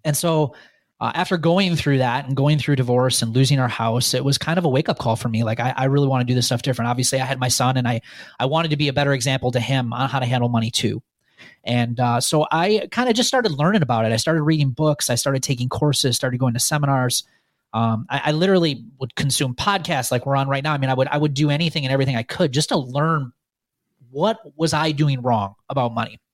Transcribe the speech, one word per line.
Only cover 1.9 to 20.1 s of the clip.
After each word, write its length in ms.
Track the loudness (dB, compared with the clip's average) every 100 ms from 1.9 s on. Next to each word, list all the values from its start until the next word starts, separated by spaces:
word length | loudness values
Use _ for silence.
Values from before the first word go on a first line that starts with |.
| 2
that 280 | 2 0 -2
and 100 | 0
going 220 | 2 2
through 180 | 2 0
divorce 460 | 2 2 2 0
and 120 | 0
losing 240 | 2 4 2
our 100 | 0
house, 460 | 0 0 0 0
it 100 | 0
was 140 | 0 0
kind 180 | 0 0
of 80 |
a 40 | 2
wake-up 300 | 0 0 -2
call 180 | -2 -2
for 120 | -2
me. 140 | -2
Like, 160 | -2 -2
I, 160 | -2 0
I 80 |
really 220 | 2 2 2
wanna 180 | 2
do 100 | 2
this 120 | 0 2
stuff 160 | -2
different. 260 | -2 -2 -2
Obviously, 320 | -2 0 -2
I 40 |
had 160 | -2 -2
my 80 | -2
son, 280 | 2 2 2
and 120 | 0
I, 120 | -4 -6 -20 -20 -4
I 80 | 0
wanted 240 | 0 0
to 60 | 0
be 100 | 0
a 60 |
better 200 | 0 0
example 380 | 0 0 0 0
to 80 | -2
him 340 | 0 0 -2
on 160 | -2 -2
how 120 | -2
to 60 | 0
handle 220 | 0 2
money 220 | 0 0
too. 320 | -2 -2 -4 _ _ _ _ -20 _
And, 340 | -2 -2 0 0
uh, 220 | 0 0
so 260 | 0 0 2
I 360 | 0 2 0 -2
kinda 200 | -2 0
just 160 | 2 2
started 240 | 2 0
learning 300 | 0 2 2
about 220 | 2 2
it. 80 | 2
I 40 | 0
started 260 | 0 2
reading 280 | 2 2 0
books. 400 | 2 0 0 -2
I 60 | -2
started 260 | 0 -2
taking 260 | -2 -2 -2
courses, 460 | 0 0 2 0
started 240 | 0 -2 0
going 160 | 0
to 60 | 0
seminars. 640 | -2 0 0 0 0 -2 -6 _ _ _ _
Um, 340 | -2 0 -2 -4
I, 140 | -4 -2
I 60 |
literally 520 | 0 4 4 2 -2 -10 -10
would 160 | -10 -4
consume 380 | -2 0 -2
podcasts 580 | -2 0 0 0 -2 0